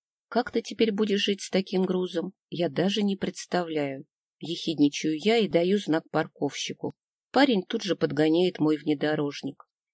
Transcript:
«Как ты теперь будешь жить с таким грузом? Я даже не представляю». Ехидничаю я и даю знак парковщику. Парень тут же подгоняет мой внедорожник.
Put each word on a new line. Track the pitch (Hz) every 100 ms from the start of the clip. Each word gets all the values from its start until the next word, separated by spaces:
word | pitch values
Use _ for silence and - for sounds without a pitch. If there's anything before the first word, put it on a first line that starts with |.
| _ _ -
«Как | 226 240
ты | 233
теперь | - 214 220
будешь | 202 220 202
жить | 208 196
с | -
таким | 185 190 185
грузом? | 185 185 180 170 175 - -
Я | 151 170
даже | 135 185 208
не | 202 190
представляю». | - - - 180 170 156 143 135 - _ _ -
Ехидничаю | 156 165 - 147 147 - 156 156
я | 196 233
и | 190
даю | 165 175 208
знак | - 156 -
парковщику. | 156 160 - 143 - - - - - _ _ _
Парень | 254 277 208
тут | - 226
же | 190 165
подгоняет | 160 143 156 160 180 -
мой | 151 151
внедорожник. | 147 147 151 151 143 - 139 - - _ _